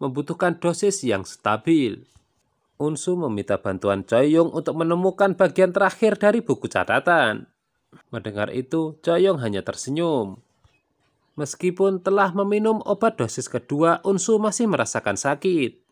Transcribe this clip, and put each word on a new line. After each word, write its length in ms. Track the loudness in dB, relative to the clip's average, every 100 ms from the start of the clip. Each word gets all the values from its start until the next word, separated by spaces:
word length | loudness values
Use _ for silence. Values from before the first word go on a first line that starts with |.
membutuhkan 560 | -6 -6 -8 -2 -2 0
dosis 480 | -2 0 -2 0 -2
yang 160 | -2
stabil. 800 | -4 -6 -2 -2 2 2 0 -4 -16 _ _ _ _ _ _ -6
Unsu 380 | -6 -4 -4
meminta 400 | -2 -2 -4 -2 -2
bantuan 400 | -2 -2 0 -2
Choi 320 | 2 2 4
Yong 160 | 4 2
untuk 240 | 0 -4
menemukan 640 | -2 0 0 0 2 0 4
bagian 320 | 2 4 2
terakhir 480 | 4 0 2 0 2
dari 240 | 2 2
buku 240 | 0 -4 -2
catatan. 800 | -2 0 0 4 4 2 0 -8 _ _ _ _ -20 -12
Mendengar 400 | -10 -8 -4 -4
itu, 480 | -4 -4 -4 -4 -4 0
Choi 160 | 2
Yong 160 | 4 2
hanya 240 | -2 -4
tersenyum. 800 | -6 -8 -6 -4 0 -2 -4 -10 _ _ _ _ _ _ _ _ _ -10
Meskipun 640 | -10 -4 -4 0 0 0
telah 320 | 0 0 0
meminum 480 | 0 -2 0 0 -2
obat 320 | -2 0 0
dosis 320 | 0 -4 -4 -8
kedua, 560 | -8 -4 2 2 2
Unsu 400 | 0 0 2 2
masih 240 | 0 0 0
merasakan 480 | 0 0 -2 -2
sakit. 640 | -2 -2 -2 0 0 -2 -6 _